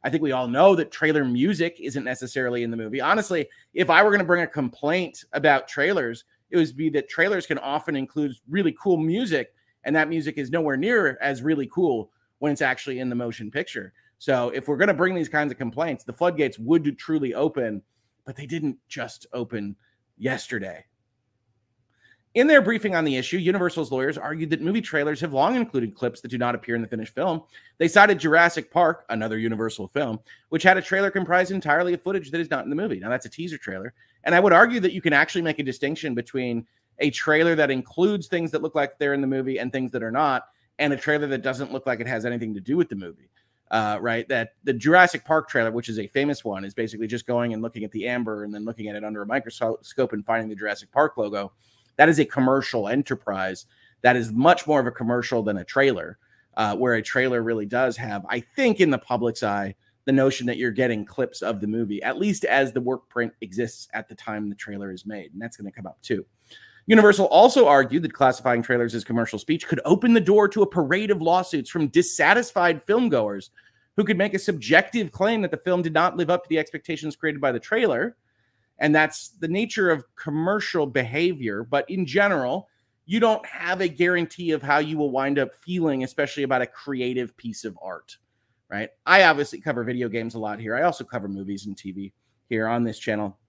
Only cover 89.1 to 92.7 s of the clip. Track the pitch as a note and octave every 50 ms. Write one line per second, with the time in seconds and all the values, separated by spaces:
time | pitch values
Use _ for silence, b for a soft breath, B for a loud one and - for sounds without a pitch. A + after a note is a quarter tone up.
89.1 | F3+ G3 F#3+ E3+ D#3 C#3+ C#3+ - - C#3 - D#3 C#3 A#2+ A#2 A2+ B2 B2 B2 A2+
90.1 | G2+ A#2 A2+ A2+ A#2 A2+ A2 G#2+ G#2 G#2 A2+ A2 A2+ B2 D#3 F3 E3+ - B2 _
91.1 | - A#2+ G2 G2+ G2 G2 G2 F#2+ G2+ G2 G2+ G#2 G2 - - G2 F#2 F#2+ G2 G2
92.1 | _ _ _ _ _ _ _ _ A#2 A2 A2 A2